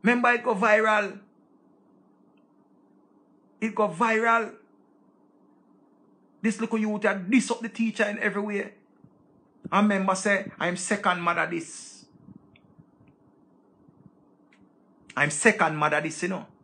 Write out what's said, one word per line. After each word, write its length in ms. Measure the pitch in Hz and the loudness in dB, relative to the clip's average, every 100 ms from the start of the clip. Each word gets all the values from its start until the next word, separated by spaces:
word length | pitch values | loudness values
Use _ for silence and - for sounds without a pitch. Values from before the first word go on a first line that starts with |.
Remember 300 | 202 247 247 | 2 4 4
it 100 | 240 | 2
go 140 | 233 190 | 0 2
viral. 640 | 220 214 220 214 196 - - _ _ _ _ _ _ _ _ _ _ _ _ _ _ _ _ _ _ _ _ _ _ _ | 4 4 4 2 0 -10 -20 _ _ _ _ _ _ _ _ _ _ _ _ _ _ _ _ _ _ _ _ _ _ _
It 120 | 220 | -6
go 160 | 214 208 | 0 -2
viral. 680 | 165 226 220 233 226 220 - _ _ _ _ _ _ _ _ _ _ _ _ _ _ _ _ _ _ | 2 0 2 4 2 0 -10 _ _ _ _ _ _ _ _ _ _ _ _ _ _ _ _ _ _
This 180 | 214 220 | -4 -2
little 180 | 226 220 | -4 -2
youth 260 | 214 208 | -2 0
had 260 | 214 202 180 | -2 -2 2
diss 220 | 254 - | 2 2
up 80 | 240 | -4
the 80 | 226 | -6
teacher 360 | - 226 214 | -4 -4 0
in 140 | 208 208 | -2 0
every 240 | 214 196 | -2 -2
way. 320 | 208 202 - - _ _ - _ _ _ _ _ - | -4 -4 -6 -12 _ _ -20 _ _ _ _ _ -2
And 180 | 185 208 | 2 2
remember 260 | 196 190 185 | 2 0 0
say, 340 | 214 196 196 - | 0 0 -2 -4
"I'm 180 | 175 175 | -4 -4
second 440 | - 202 202 180 | -4 -2 0 0
mother 260 | 170 170 165 | 0 -2 -2
this." 600 | 170 165 - - - - - - - _ _ _ _ - _ - _ _ _ _ _ _ _ _ _ - _ _ _ _ _ _ _ _ _ _ - | -4 -8 -16 -20 -20 -20 -20 -20 -20 _ _ _ _ -20 _ -20 _ _ _ _ _ _ _ _ _ -20 _ _ _ _ _ _ _ _ _ _ -2
I'm 140 | 143 | 0
second 460 | 151 220 208 160 156 | 4 2 4 0 2
mother 240 | 151 151 | 0 0
this, 220 | 156 151 | -2 -6
you 80 | 180 | -6
know. 160 | 185 - _ | -6 -12 _